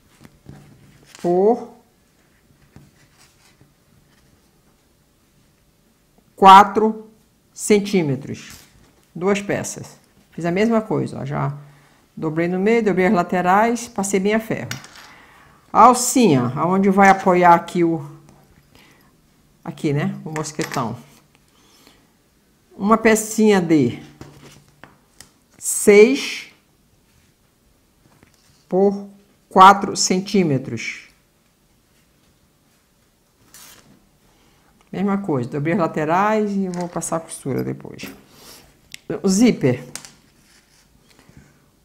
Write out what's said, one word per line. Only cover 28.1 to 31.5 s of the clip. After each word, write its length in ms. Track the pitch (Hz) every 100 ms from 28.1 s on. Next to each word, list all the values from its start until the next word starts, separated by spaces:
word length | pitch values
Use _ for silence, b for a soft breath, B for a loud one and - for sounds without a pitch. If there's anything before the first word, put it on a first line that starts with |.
| _ _ _ _ _ -
por 400 | 180 202 196 - - _ _ _
quatro 440 | 202 190 202 202
centímetros. 1120 | - - 185 190 202 170 135 131 117 - - - _ _ _ _